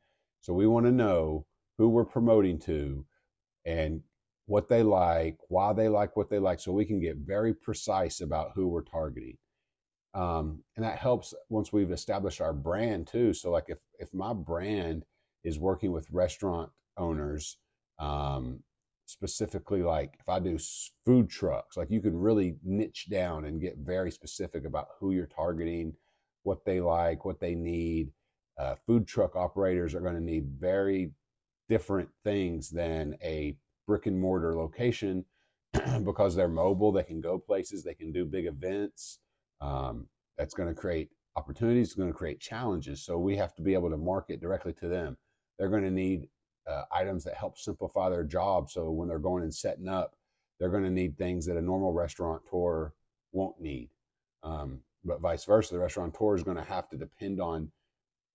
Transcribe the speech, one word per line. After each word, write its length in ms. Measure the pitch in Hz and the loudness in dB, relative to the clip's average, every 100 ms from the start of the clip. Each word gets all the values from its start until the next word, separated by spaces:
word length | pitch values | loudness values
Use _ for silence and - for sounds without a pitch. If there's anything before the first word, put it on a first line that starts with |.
| _ _ _ _ | _ _ _ _
So 140 | - | -2
we 120 | 87 107 | 4 6
wanna 240 | 117 120 | 6 6
know 540 | 127 110 90 78 78 76 _ _ - | 6 6 4 2 -2 -6 _ _ 2
who 140 | 113 | 6
we're 160 | 117 113 | 6 4
promoting 520 | - 117 113 98 82 | 2 6 8 6 2
to 440 | - 78 71 69 71 _ _ _ _ _ - | -2 -2 -2 -6 -10 _ _ _ _ _ -4
and 360 | 82 78 80 - _ _ _ - | -2 -2 -4 -8 _ _ _ 0
what 220 | 104 - | 2 6
they 140 | 120 | 6
like, 540 | 110 95 87 82 82 80 - | 8 6 6 4 2 -4 -2
why 260 | 92 101 | 2 4
they 140 | 95 110 | 4 4
like 280 | 104 104 - | 4 2 0
what 140 | 95 | 0
they 80 | 104 | 2
like, 220 | 95 92 | 2 2
so 120 | - | 0
we 140 | 95 104 | 0 2
can 140 | 104 | 0
get 160 | 82 73 | 0 -4
very 360 | 71 98 113 | -4 0 0
precise 680 | 107 - 107 - 98 90 - | 0 -4 -6 -2 0 0 -2
about 320 | 80 78 76 | -2 -2 -2
who 140 | - 92 | -2 0
we're 140 | 85 | 0
targeting. 540 | - 85 78 60 57 62 _ _ _ _ _ _ _ | -4 -4 -6 -6 -12 -16 _ _ _ _ _ _ _
Um, 480 | 98 90 82 78 78 - - | -4 -2 -2 -2 -6 -10 -6
and 80 | |
that 140 | 110 - | -4 -2
helps 360 | 127 123 - - - | 2 2 0 -14 -4
once 240 | 110 104 | -2 0
we've 160 | 104 95 | 2 2
established 500 | 87 - 101 95 - | 0 -2 -2 -2 -2
our 140 | 82 | -2
brand 520 | 76 73 92 117 98 80 | -2 -2 0 0 -2 -4
too. 280 | 117 120 | 2 2
So, 160 | 87 90 | 2 0
like, 140 | 98 - | 0 -2
if, 120 | 78 _ - | -8 _ -16
if 160 | 92 | -10
my 180 | 95 101 | -6 -4
brand 720 | 113 78 85 95 104 85 80 - _ _ _ | -4 -4 -4 -2 -2 -2 -4 -8 _ _ _
is 140 | 85 76 | -6 -2
working 340 | 92 92 95 | 0 0 0
with 180 | 82 76 | -2 -2
restaurant 600 | 90 90 - 98 87 78 _ _ - | 0 0 0 -2 -2 -6 _ _ -6
owners, 640 | 87 78 73 76 73 - _ _ _ - | -2 -2 -2 -4 -8 -12 _ _ _ -8
um, 640 | 76 73 71 69 62 64 - _ _ _ | -4 -2 -2 -2 -6 -10 -14 _ _ _
specifically, 800 | - - 95 - 107 95 - 101 | -20 -10 -8 -4 -6 -6 -2 0
like, 340 | 87 80 71 - | 2 0 -2 -6
if 100 | - | -4
I 100 | 95 | -2
do 160 | 90 | 0
s-, 380 | 80 - - - - | -2 -4 -8 -10 -2
food 240 | - 127 110 | 4 6 4
trucks, 480 | - 90 62 - - | 0 -2 -2 -4 -8
like, 140 | 80 | -2
you 100 | 110 | 0
can 160 | 101 82 | 2 2
really 400 | 101 110 92 76 | 4 4 2 -2
niche 440 | 92 98 110 - - | -2 -2 -2 -6 -4
down 340 | 92 90 80 | -2 0 -2
and 160 | 76 80 | -6 -4
get 180 | 87 69 | -6 -6
very 320 | 71 92 90 | -4 -2 -2
specific 540 | - - - 90 85 | -6 -10 -8 -6 -6
about 240 | 76 78 - - | -6 -6 -8 -6
who 120 | 98 | -2
you're 160 | 92 85 | 0 -2
targeting, 640 | - 82 85 82 85 82 76 _ _ _ _ | -2 -2 0 -2 -2 -4 -8 _ _ _ _
what 200 | - 95 | -2 -2
they 160 | - 92 | 0 2
like, 440 | 87 85 85 80 | 2 4 2 0
what 160 | 98 85 | -4 -4
they 140 | 85 | -4
need. 560 | 85 85 85 82 80 73 - _ _ _ - | -2 -2 -2 0 -2 -2 -8 _ _ _ -8
Uh, 160 | 65 - - | -6 -4 2
food 200 | 117 101 | 2 2
truck 300 | - 92 90 | 2 0 2
operators 580 | 90 - 95 90 85 | -2 2 2 2 0
are 60 | 82 | -2
gonna 200 | 87 85 | -2 -2
need 260 | 85 80 69 67 | -2 -2 -4 -4
very 540 | 87 98 98 98 87 - _ _ _ _ - | 0 2 2 2 -2 -6 _ _ _ _ 0
different 400 | 110 - 98 85 _ | 0 2 -2 -2 _
things 460 | 104 101 92 82 - | -2 0 0 -2 -6
than 460 | 82 85 80 76 - | -4 -2 -2 -4 -6
a 320 | 85 78 76 71 _ _ - | -6 -4 -4 -8 _ _ -2
brick 200 | 104 - | 0 2
and 120 | 92 | 0
mortar 380 | 92 92 82 82 | 2 2 2 0
location 680 | 80 - 123 113 101 92 90 _ _ _ _ | -2 0 0 0 0 -2 -4 _ _ _ _
<clears throat> 300 | - - 123 | -2 0 0
because 300 | 101 92 98 | 0 2 4
they're 140 | 87 90 | 4 2
mobile, 420 | 80 90 95 107 | 4 2 4 4
they 120 | 95 | 4
can 180 | - 80 | 0 -4
go 180 | 82 - | -4 -4
places, 460 | - 98 92 98 | 0 -2 -2 -8
they 100 | 82 | -10
can 180 | 78 82 | -10 -6
do 120 | 78 | -4
big 220 | 85 90 85 | -2 -2 -4
events. 720 | 71 82 95 101 - - - _ _ _ _ | -4 -4 -2 -4 -6 -16 -18 _ _ _ _
Um, 480 | 71 67 65 58 - _ _ - | -6 -4 -4 -6 -12 _ _ -8
that's 180 | 76 | -6
gonna 200 | - 85 | -4 -4
create 360 | 78 98 82 76 _ _ - | -4 -2 -2 -4 _ _ -8
opportunities, 520 | - - 117 120 110 | -8 0 4 6 4
it's 60 | |
gonna 180 | - 92 | 0 -2
create 280 | 82 82 71 | -2 -6 -8
challenges. 640 | - 113 123 90 73 71 | -10 -6 -4 -2 -4 -8
So 140 | - 87 | -4 0
we 180 | 92 101 | 2 2
have 180 | 92 | -2
to 80 | - | -2
be 120 | 85 | 0
able 160 | 95 87 | 2 2
to 60 | 78 | 0
market 440 | 82 95 - 87 | -2 -2 -4 -6
directly 320 | 87 - 87 | -4 -4 -4
to 140 | 80 87 | -6 -4
them. 280 | 90 80 65 _ _ _ - | -4 -4 -8 _ _ _ -4
They're 100 | 98 | 0
gonna 220 | 104 95 | 2 2
need, 380 | 92 92 92 - _ _ _ - | 2 2 0 -4 _ _ _ -8
uh, 180 | 71 - | -8 -4
items 320 | 90 95 92 | -2 -2 -2
that 100 | - | -6
help 240 | - 98 - | -8 -8 -8
simplify 500 | - 87 95 - 92 | -10 -6 -4 0 0
their 160 | 90 | 0
job. 460 | 78 87 95 92 73 | -2 0 2 2 0
So 200 | - 80 | -4 -2
when 180 | 80 87 | -2 -2
they're 100 | 82 | -2
going 240 | 82 90 | 0 0
and 120 | 80 | -2
setting 340 | 73 - - 92 | -4 -4 -4 -4
up, 280 | 95 80 - _ _ _ - | -2 -4 -8 _ _ _ -4
they're 120 | 90 | 0
gonna 200 | 101 95 | 2 2
need 260 | 92 90 73 | 2 0 0
things 300 | 90 90 80 | -2 -2 -2
that 100 | 85 | -2
a 60 | |
normal 300 | 85 95 95 | 0 0 0
restaurateur 1000 | 85 85 - 87 80 - 92 87 80 78 - _ _ _ | 0 -2 -2 -4 -4 -4 0 0 0 -2 -8 _ _ _
won't 280 | 92 95 - | -4 -4 -6
need. 300 | 80 67 60 _ _ _ _ _ | -8 -8 -10 _ _ _ _ _
Um, 380 | 78 80 71 65 - _ | -8 -6 -6 -10 -14 _
but 160 | 90 85 | -6 -2
vice 240 | 87 82 | -2 -2
versa, 300 | - 107 - | 4 4 6
the 60 | 87 | 0
restaurateur 560 | 87 - 87 - 107 98 | -2 -2 -6 0 2 2
is 60 | |
gonna 220 | 85 85 | 0 -4
have 240 | 76 92 - | -4 -6 -6
to 60 | 76 | -10
depend 440 | 80 - 98 95 | -12 -8 -6 -4
on 320 | 87 82 78 - _ _ _ _ _ | -4 -4 -6 -12 _ _ _ _ _